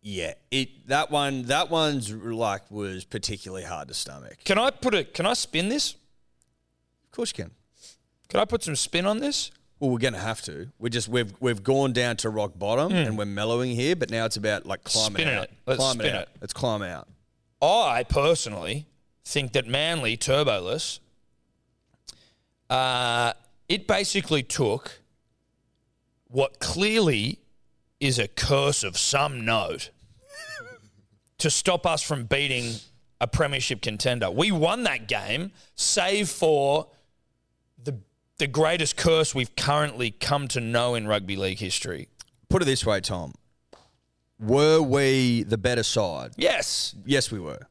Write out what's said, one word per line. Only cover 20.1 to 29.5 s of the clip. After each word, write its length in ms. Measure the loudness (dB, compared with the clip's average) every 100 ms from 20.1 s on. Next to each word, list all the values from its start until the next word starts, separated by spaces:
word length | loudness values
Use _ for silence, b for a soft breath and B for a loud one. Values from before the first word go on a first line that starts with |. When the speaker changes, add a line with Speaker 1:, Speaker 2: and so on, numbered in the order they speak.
| -2
Speaker 2:
turboless, 840 | 0 2 2 0 0 -4 -4 -8 _ _ _ _ _ _ _ _ _ _ -20 B B B B _ _
uh, 640 | 0 0 0 0 0 0 -2 _ _ _
it 180 | -4 0
basically 560 | 0 2 -2 0 -2
took 580 | -2 0 0 0 -6 -20 _ _ _ _ _ _ _ _ _ _ _ _ _
what 300 | 0 0 0
clearly 800 | -6 0 2 4 4 4 0 -4 _ _ _ _ _ _
is 200 | 0 2
a 100 | 0
curse 540 | -2 2 2 2 0
of 140 | -2 -2
some 480 | 0 2 0 0
note 460 | 0